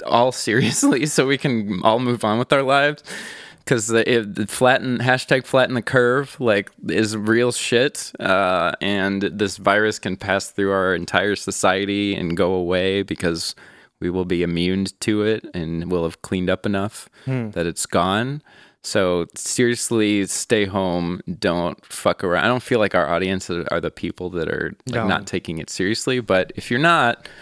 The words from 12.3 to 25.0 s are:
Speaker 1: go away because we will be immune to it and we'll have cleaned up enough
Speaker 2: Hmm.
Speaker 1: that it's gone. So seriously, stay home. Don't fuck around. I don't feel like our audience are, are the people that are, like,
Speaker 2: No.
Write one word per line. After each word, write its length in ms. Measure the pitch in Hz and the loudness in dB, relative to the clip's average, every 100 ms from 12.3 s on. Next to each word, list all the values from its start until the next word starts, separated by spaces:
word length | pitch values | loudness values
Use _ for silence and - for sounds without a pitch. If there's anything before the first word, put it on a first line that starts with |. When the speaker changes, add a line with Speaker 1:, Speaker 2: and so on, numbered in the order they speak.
| 85 | 0
Speaker 1:
go 180 | 90 | 2
away 500 | 92 87 90 95 98 | 0 0 0 0 0
because 500 | 98 87 87 82 - - - - - - | -2 -2 -2 -2 -6 -10 -18 -20 -20 -8
we 100 | 90 | -4
will 160 | 90 90 | -2 -2
be 160 | 87 | 0
immune 460 | 87 85 90 95 95 - | 0 0 0 0 -2 -4
to 200 | - 107 | -2 0
it 240 | 104 110 - | 0 -2 -4
and 380 | 90 80 82 85 | -8 -6 -6 -2
we'll 120 | 90 | -2
have 200 | 82 - | -2 -6
cleaned 260 | - 95 90 | -6 -4 -2
up 160 | 95 107 | -2 -2
enough 420 | 98 101 - - _ - | -2 -4 -8 -18 _ -6
Speaker 2:
Hmm. 260 | 131 113 | -4 -4
Speaker 1:
that 160 | 92 85 | -4 -4
it's 180 | - - | -4 -2
gone. 560 | 90 90 101 131 147 _ - - _ | 0 2 0 -2 -8 _ -20 -20 _
So 460 | - 107 92 87 82 - | -4 0 2 0 -2 -8
seriously, 920 | - - 120 120 - 117 107 104 95 | -6 0 0 0 -2 0 2 2 0
stay 400 | - - 110 98 | -4 0 0 2
home. 560 | 98 95 87 87 90 - 90 | 0 0 0 -2 -4 -8 -4
Don't 460 | 98 85 87 - - | -2 0 -2 -6 -12
fuck 380 | - - 87 | -2 -2 0
around. 200 | 92 87 | 0 0
I 40 | 95 | 2
don't 160 | 123 | 0
feel 160 | - 120 | 0 2
like 160 | 101 90 | 2 2
our 120 | 76 | 2
audience 400 | 85 95 95 - | 0 0 -2 -4
are, 120 | 87 73 | -6 -2
are 100 | 85 | -2
the 120 | 82 | -4
people 400 | - 87 - 90 | -6 -8 -8 -8
that 180 | 90 78 | -4 -4
are, 240 | 73 78 - - | -4 -6 -8 -8
like, 80 | |
Speaker 2:
No. 120 | 120 | -4